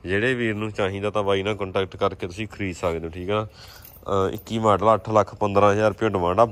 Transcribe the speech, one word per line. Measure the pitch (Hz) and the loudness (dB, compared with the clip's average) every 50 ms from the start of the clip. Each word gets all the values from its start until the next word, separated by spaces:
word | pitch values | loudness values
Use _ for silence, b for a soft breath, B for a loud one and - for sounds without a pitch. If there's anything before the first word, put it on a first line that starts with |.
| - | -4
ਜਿਹੜੇ | 87 95 101 110 131 131 | -2 -2 0 0 0 -2
ਵੀਰ | 120 120 113 104 | -2 -2 -4 -2
ਨੂੰ | 104 107 107 | -4 -6 -6
ਚਾਹੀਦਾ | 104 - 104 95 98 98 98 104 | -4 -2 -2 -2 -2 -2 -4 -2
ਤਾਂ | 101 110 101 | -2 -2 0
ਬਾਈ | 98 101 98 95 | 0 0 0 0
ਨਾਲ | 104 107 | -2 -4
ਕੰਟੈਕਟ | 95 101 95 90 98 95 90 - | -4 -6 -4 -2 -4 -4 -4 -4
ਕਰਕੇ | 104 - 98 - - 107 | -2 -2 -2 -2 -4 -10
ਤੁਸੀਂ | 90 90 104 110 | -10 -8 -10 -10
ਖਰੀਦ | 104 - - 104 95 87 | -12 -8 -8 -6 -6 -6
ਸਕਦੇ | - - 87 82 82 82 | -4 -4 -4 -4 -4 -8
ਹੋ, | 82 | -8
ਠੀਕ | 82 90 90 92 | -10 -8 -6 -2
ਆ। | 104 107 110 | -2 -2 -4
ਅਹ | 107 - - - - - - - - - - - - 98 98 95 95 - | -6 -12 -20 -20 -20 -20 -20 -20 -20 -20 -14 -6 -2 0 0 0 0 -2
ਇੱਕੀ | 107 - - 110 113 | -6 -10 -6 -4 0
ਮਾਡਲ, | 110 107 101 90 98 110 110 | 4 4 4 4 4 4 4
ਅੱਠ | 101 - - | 2 0 2
ਲੱਖ | 110 107 98 - - | 2 2 2 2 -2
ਪੰਦਰਾਂ | - 107 101 98 101 101 104 101 | -4 -4 0 4 4 4 6 4
ਹਜ਼ਾਰ | 104 107 107 | 4 2 0
ਰੁਪਇਆ | 95 - 113 110 | 0 0 -2 -2
ਡਿਮਾਂਡ | 98 95 87 87 92 104 | 0 0 0 2 4 4
ਆ। | 117 110 | 2 4